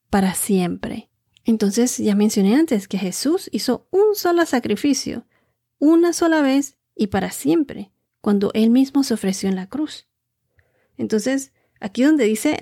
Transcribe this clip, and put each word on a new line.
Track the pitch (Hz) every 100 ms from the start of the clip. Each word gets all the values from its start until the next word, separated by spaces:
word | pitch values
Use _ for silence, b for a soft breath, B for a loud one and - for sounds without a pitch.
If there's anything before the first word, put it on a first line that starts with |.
| - 202
para | 190
siempre. | 170 - 190 175 185 - - - _ _ _
Entonces, | - 220 202 214 247 -
ya | 214
mencioné | 202 214 214 196 254
antes | 320 214 -
que | 190
Jesús | 190 - 269 359 -
hizo | 214 - 233 -
un | 370 427
solo | 403 359 349 330
sacrificio, | 247 - 208 294 262 - - - _ _ _ _ -
una | 294 330 339
sola | 330 339 320
vez | 277 269 277 _ _
y | - 208
para | 196 180
siempre, | - 269 330 285 - 202 _ _ _
cuando | 208 202 196
él | - 226
mismo | 247 269 285
se | 269
ofreció | 220 196 190 196
en | 190
la | 185
cruz. | 269 311 - _ _ _ _ _ _ _ _ _ -
Entonces, | 220 214 247 269 269 _ _ -
aquí | 190 -
donde | 277 311
dice | 220 220 294 302